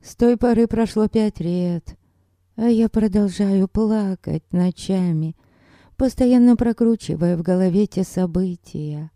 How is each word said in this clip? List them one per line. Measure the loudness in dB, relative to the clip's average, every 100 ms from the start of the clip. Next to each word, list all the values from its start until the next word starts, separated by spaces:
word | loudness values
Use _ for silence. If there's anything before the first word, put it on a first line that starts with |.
с | -20 0
той | 2 2
поры | 2 2 0
прошло | 0 -2 0 0
пять | 0 -2 -4
лет, | -6 -2 -2 -4 -8 -20 _ _ _ _ _ -4
а | 0
я | 2 2
продолжаю | 0 0 0 0 0 0 2 0
плакать | 0 0 0 -2 -6 -6 -8 _
ночами, | -2 0 -2 -4 -2 0 -2 -4 -8 _ _ _ _ _ _
постоянно | -4 0 2 6 6 6
прокручивая | 2 0 0 0 -4 -2 0 -2
в |
голове | 0 0 2 2 0
те | -2
события. | -4 -2 -2 -2 -4 -6 -12 -12 -10 -10 -12